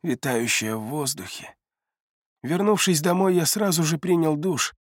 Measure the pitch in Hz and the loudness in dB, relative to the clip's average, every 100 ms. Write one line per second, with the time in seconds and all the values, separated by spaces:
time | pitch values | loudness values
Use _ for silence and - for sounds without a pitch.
0 | 170 123 139 120 117 - 110 110 107 151 | -2 -2 0 0 0 -2 -2 -6 -6 -6
1 | 135 139 87 - - _ _ _ _ _ | -4 -6 -12 -14 -16 _ _ _ _ _
2 | _ _ _ _ 127 175 202 208 - 160 | _ _ _ _ -4 0 2 2 2 2
3 | 170 180 190 180 160 202 202 165 156 160 | 2 2 4 4 2 0 0 2 0 -2
4 | 180 175 160 147 180 139 - - | 0 2 2 0 -2 -2 -4 -6